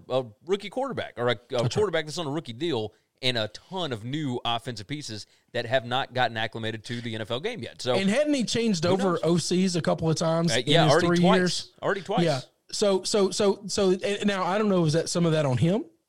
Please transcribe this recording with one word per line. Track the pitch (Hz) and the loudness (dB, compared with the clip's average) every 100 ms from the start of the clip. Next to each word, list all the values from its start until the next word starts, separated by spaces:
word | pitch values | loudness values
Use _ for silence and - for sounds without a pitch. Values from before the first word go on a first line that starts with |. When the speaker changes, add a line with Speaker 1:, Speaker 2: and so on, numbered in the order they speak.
| - | -4
Speaker 1:
a | 127 120 104 156 | -2 -2 -8 -4
rookie | 202 208 | -4 -4
quarterback, | 254 269 156 85 - | -6 -6 -4 -8 -2
or | 120 | -2
a, | |
a | 120 - | -2 -2
Speaker 2:
That's | 123 | -2
right. | 117 | 0
Speaker 1:
quarterback | - 208 160 156 | 2 0 0 -4
that's | 147 | -6
on | 156 | -6
a | |
rookie | 147 123 | -6 -6
deal, | 113 170 127 107 - _ _ | -6 -4 -2 -4 -8 _ _
and | 131 123 | -2 -2
a | 107 | -2
ton | - - 185 165 | -6 -12 -6 -4
of | 117 | -6
new | 117 147 147 120 117 | -6 -6 -4 -4 -2
offensive | 117 - 107 104 | -4 -6 -12 -10
pieces | 147 139 107 - _ _ | -12 -10 -14 -16 _ _
that | 120 117 | -8 -2
have | 131 | -2
not | 120 127 135 | 0 -4 -4
gotten | 123 127 113 | -2 -2 -2
acclimated | 113 117 110 113 | -6 -6 -8 -8
to | - 120 | -8 -10
the | 117 110 | -8 -8
N | |
F | 110 | -6
L | 120 | -6
game | 190 240 | -6 -8
yet. | 110 - | -12 -8
So, | 123 196 | -2 0
Speaker 2:
And | 196 | 2
hadn't | 233 302 285 | 2 2 0
he | |
changed | 220 233 233 180 | 0 0 0 0
Speaker 1:
who | 170 | 2
Speaker 2:
over | 185 190 | 2 2
Speaker 1:
knows? | 170 | 0
Speaker 2:
O | 156 175 | 2 2
Cs | - 180 190 | 2 2 2
a | 175 | 0
couple | 151 170 165 | 0 0 0
of | 160 | 0
times | 165 165 170 | 0 0 2
Speaker 1:
Uh, | 120 | 2
Speaker 2:
in | 127 | 4
Speaker 1:
yeah, | 160 | 4
Speaker 2:
his | 151 | 6
Speaker 1:
already | 147 349 | 6 4
Speaker 2:
three | 175 | 4
Speaker 1:
twice. | 175 190 | 6 6
Speaker 2:
years? | 180 - - _ | 4 -2 -8 _
Speaker 1:
Already | 151 202 | -4 -4
twice. | 185 226 | -2 0
Speaker 2:
Yeah. | 170 135 - _ _ | 2 0 -6 _ _
So, | - 202 190 | -2 0 0
so, | - 214 190 | 0 2 2
so, | - 208 - 190 | 2 0 0 -2
so, | - 196 | 0 2
and | 190 202 202 208 | 2 0 -2 0
now | 196 | 0
I | 175 196 | 0 2
don't | 214 | 2
know, | 185 160 | 4 4
is | |
that | 160 - | 2 0
some | 180 170 | 0 2
of | |
that | 156 143 | 2 2
on | 123 | 2
him? | 165 202 359 _ | 2 2 -2 _